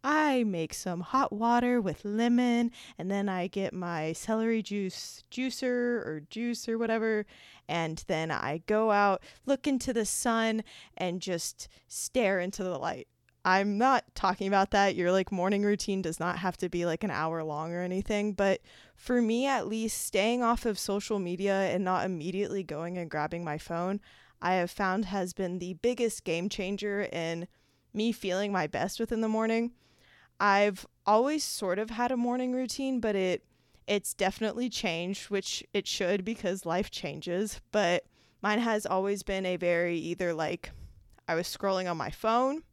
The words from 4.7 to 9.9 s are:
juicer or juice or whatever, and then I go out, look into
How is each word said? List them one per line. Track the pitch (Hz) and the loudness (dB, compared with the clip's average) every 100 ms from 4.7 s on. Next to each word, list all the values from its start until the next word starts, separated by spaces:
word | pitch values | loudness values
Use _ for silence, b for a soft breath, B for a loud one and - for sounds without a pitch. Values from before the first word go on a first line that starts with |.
| 202 190 - - - - | -4 -4 -6 -12 -16 -14
juicer | - 262 247 262 247 240 240 - | -4 -4 -2 -2 0 0 0 -2
or | 156 151 | -8 -8
juice | 220 240 240 - | -6 -4 -4 -4
or | 226 | -2
whatever, | 226 226 220 214 208 B B B - | 0 2 2 0 -2 B B B -4
and | 170 165 165 - | -2 -2 -4 -2
then | 160 160 | -2 0
I | 147 123 156 - | -2 -2 -4 0
go | 214 220 | 2 4
out, | 202 202 196 B B | 4 4 2 B B
look | - 269 302 | 0 0 2
into | 269 - | 0 0